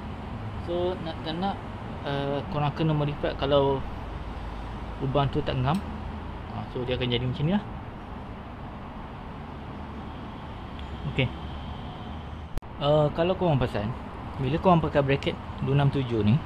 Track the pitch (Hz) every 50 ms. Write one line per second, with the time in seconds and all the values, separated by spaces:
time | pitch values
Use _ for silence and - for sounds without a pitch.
0 | - - - - - - - - - - - - - 170 175 175 180 185 185 175
1 | 165 160 160 - - 160 160 170 190 196 185 - - - - - - - - -
2 | - 143 143 139 139 139 143 139 - - - 147 147 143 - - 160 160 151 147
3 | 147 147 143 - - 151 135 - 143 139 143 139 139 139 135 131 - - - -
4 | - - - - - - - - - - - - - - - - - - - -
5 | 139 135 123 143 139 131 - 151 143 - 139 131 123 135 165 202 - - - -
6 | - - - - - - - - - - 113 110 107 - - 127 123 123 127 120
7 | 127 120 120 117 127 127 123 - 143 165 196 208 - - - - - - - -
8 | - - - - - - - - - - - - - - - - - - - -
9 | - - - - - - - - - - - - - - - - - - - -
10 | - - - - - - - - - - - - - - - - - - - -
11 | - 143 117 131 127 - - - - - - - - - - - - - - -
12 | - - - - - - - - - - - - - - - - 143 147 151 151
13 | 151 143 - 165 170 180 185 185 185 170 147 123 131 117 - 104 104 113 127 -
14 | - - - - - - - - 131 131 151 165 - 165 175 165 151 147 - 147
15 | 135 135 135 139 - 170 - - - - - - 135 135 139 143 143 135 - 143
16 | 131 117 117 110 104 104 117 160 -